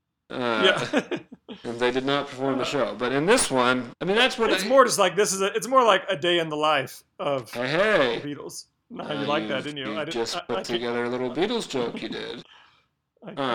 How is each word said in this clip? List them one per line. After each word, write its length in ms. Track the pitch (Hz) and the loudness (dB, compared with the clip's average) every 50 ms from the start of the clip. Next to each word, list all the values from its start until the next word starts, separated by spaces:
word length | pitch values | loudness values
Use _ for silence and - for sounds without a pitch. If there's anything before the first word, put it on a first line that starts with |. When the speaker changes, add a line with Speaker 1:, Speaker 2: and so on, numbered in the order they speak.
| _ _ _ _ _ - | _ _ _ _ _ -12
Speaker 1:
Uh, 320 | - 131 123 120 113 107 107 | -6 -4 0 0 2 4 4
Speaker 2:
Yeah. 540 | 190 - - 131 - - 247 - - 359 - - _ - - | 4 4 2 -2 0 -2 -2 -2 -2 -6 -8 -8 _ -20 -20
<laughs> 260 | _ - 220 - - | _ -18 -18 -12 -10
Speaker 1:
and 140 | 120 117 117 | -10 -2 0
they 120 | 123 123 | 0 2
did 160 | 123 131 131 | 2 0 0
not 220 | 139 143 143 139 - | 0 0 0 -2 -4
perform 280 | 127 127 135 139 131 | -6 -4 -2 -2 -2
the 60 | 131 | -2
Speaker 2:
Uh, 40 | - | -2
Speaker 1:
show. 280 | - 147 135 117 101 104 107 | -2 0 -2 -2 -2 -2 -4
But 140 | 123 120 | -4 -2
in 140 | 131 139 156 | 0 0 4
this 240 | 185 240 262 - - | 4 4 4 4 2
one, 420 | 135 127 123 123 127 127 117 120 - - | 2 4 4 4 2 0 -2 -8 -10 -6
I 60 | 151 | -2
mean, 100 | 180 202 | 0 2
that's 220 | 226 254 254 - 233 | 4 2 2 2 0
what 100 | 226 190 | 0 0
Speaker 2:
It's 140 | 175 190 190 | 2 0 2
Speaker 1:
I 40 | 220 | 6
Speaker 2:
more 160 | 262 269 247 | 6 6 6
just 120 | 220 156 196 | 6 6 4
like, 180 | 196 185 160 | 2 2 4
this 180 | 190 208 - 190 | 2 2 2 2
is 80 | 190 | 0
a, 40 | 196 196 214 | -2 -2 -2
it's 140 | 226 - 233 | -2 -2 4
more 160 | 269 262 240 | 4 6 6
like 180 | 214 190 180 - - | 6 6 4 2 -2
a 80 | 196 | -4
day 220 | 151 143 175 175 170 | 0 2 2 2 2
in 100 | 165 160 | 0 -2
the 80 | 151 | -2
life 460 | 151 151 156 151 139 123 - - - - _ _ - | 0 2 2 2 2 0 -4 -10 -16 -20 _ _ -6
of 320 | 185 147 139 131 113 - | -2 -2 -2 -2 -4 -6
Speaker 1:
Hey, 160 | - 120 123 131 | -6 -6 -2 0
hey. 520 | 151 175 202 220 208 165 135 120 117 117 | 2 2 2 4 4 4 4 2 0 -2
Speaker 2:
the 140 | 123 147 143 | -6 -8 -10
Beatles. 300 | 151 - 170 - - - _ _ _ _ _ | -10 -12 -12 -14 -14 -16 _ _ _ _ _
No, 160 | 120 120 - | -14 -12 -8
Speaker 1:
Uh, 80 | - 151 139 | -6 -4 -4
Speaker 2:
you 60 | 143 | -2
like 160 | 143 143 156 | 0 0 0
Speaker 1:
you, 60 | - - | 0 -2
Speaker 2:
that, 140 | 139 131 123 | -4 -4 -4
didn't 120 | 147 147 | -6 -8
you? 160 | 143 131 135 | -8 -8 -6
Speaker 1:
you 40 | - - | -6 -6
Speaker 2:
I 60 | 147 | -6
didn't, 60 | - 120 | -4 -4
Speaker 1:
just 220 | 117 113 113 - | -4 -4 -2 -4
Speaker 2:
I, 40 | 175 | -8
Speaker 1:
put 160 | - - 120 - | -6 -4 -4 -4
Speaker 2:
I 40 | |
came 140 | - - 120 | -4 -4 -6
Speaker 1:
together 280 | 117 120 120 120 120 120 | -4 -4 -4 -4 -2 -2
a 60 | 120 | -2
little 200 | 123 123 127 123 | -4 -4 -4 -4
Beatles 380 | 120 147 180 214 247 220 180 - | -2 -2 0 0 0 -4 -4 -4
joke 320 | - 127 117 117 110 113 | -4 -2 -2 -2 -4 -8
you 80 | 117 107 | -8 -8
did. 340 | 113 110 110 113 117 123 - - | -8 -8 -10 -10 -12 -14 -16 -20
Speaker 2:
<laughs> 800 | - - - _ _ _ _ _ _ _ _ _ _ _ - | -20 -20 -20 _ _ _ _ _ _ _ _ _ _ _ -18
I, 40 | 196 | -12
I 40 | 208 - 135 127 | -8 -6 -2 -2